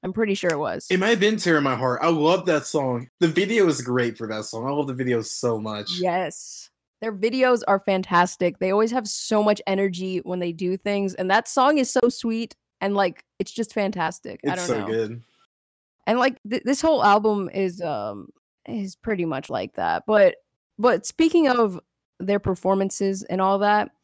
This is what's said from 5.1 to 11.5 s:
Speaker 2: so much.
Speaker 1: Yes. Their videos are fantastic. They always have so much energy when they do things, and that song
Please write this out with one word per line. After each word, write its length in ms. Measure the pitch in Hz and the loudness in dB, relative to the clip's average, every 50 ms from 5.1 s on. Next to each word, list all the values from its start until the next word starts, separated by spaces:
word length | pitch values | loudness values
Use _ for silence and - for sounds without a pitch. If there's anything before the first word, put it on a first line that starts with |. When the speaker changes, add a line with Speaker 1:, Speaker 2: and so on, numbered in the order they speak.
| 123 117 | 0 -2
Speaker 2:
so 380 | 110 - - - - 123 117 110 | -2 -4 -8 -4 -2 -2 -2 -2
much. 300 | 107 110 107 104 104 - 180 180 | -4 -6 -8 -8 -8 -8 -6 -2
Speaker 1:
Yes. 720 | 180 185 170 180 185 151 - - - - - - - - _ _ _ _ _ _ | -2 0 0 -2 -4 -4 -8 -10 -14 -14 -14 -16 -18 -20 _ _ _ _ _ _
Their 100 | - 226 | -8 -8
videos 520 | 214 190 196 233 240 262 254 254 247 233 - - | -6 -2 -2 -2 2 2 4 4 4 2 2 0
are 120 | 196 196 | 0 0
fantastic. 800 | - - 196 185 190 - 190 175 175 185 - - 185 175 175 _ | 2 0 0 0 0 2 4 4 4 4 0 -2 -2 -2 -2 _
They 120 | - 185 | -2 0
always 200 | 190 208 220 226 | 2 2 2 2
have 180 | 233 262 220 208 | 0 -4 -4 -4
so 340 | - - - - 226 214 214 | -6 -6 -4 0 0 2 4
much 180 | 214 208 208 - - | 4 2 2 0 -2
energy 520 | 190 196 202 196 180 175 185 190 190 180 | 0 0 0 0 -2 -4 -6 -4 -4 -6
when 200 | - - 180 180 | -4 -4 -6 -4
they 140 | 175 175 170 | -4 -6 -6
do 240 | 165 185 180 185 190 | -4 -2 -2 -2 -2
things, 380 | _ 202 202 202 202 190 180 | _ -2 -2 -2 -2 -4 -4
and 140 | - 185 185 | -4 -2 2
that 200 | 190 220 233 | 2 2 2
song 300 | - | 0